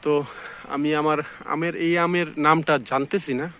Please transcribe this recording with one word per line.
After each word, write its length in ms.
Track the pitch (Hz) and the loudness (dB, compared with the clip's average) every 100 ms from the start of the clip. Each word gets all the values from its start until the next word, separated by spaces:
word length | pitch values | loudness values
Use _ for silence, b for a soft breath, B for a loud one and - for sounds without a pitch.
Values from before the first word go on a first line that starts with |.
তো 100 | 151 147 143 B B B B 143 | 2 0 0 B B B B -2
আমি 140 | 147 151 | 0 2
আমার 180 | 156 151 151 B - | 2 0 -2 B -6
আমের, 200 | 151 170 170 165 | -2 -2 0 0
এই 80 | 175 170 | 2 2
আমের 220 | 175 160 151 151 | 2 -2 0 4
নামটা 260 | 160 156 147 117 | 4 4 2 2
জানতেছি 440 | 135 139 202 - 127 | -2 0 -2 0 -4
না 60 | 160 | -4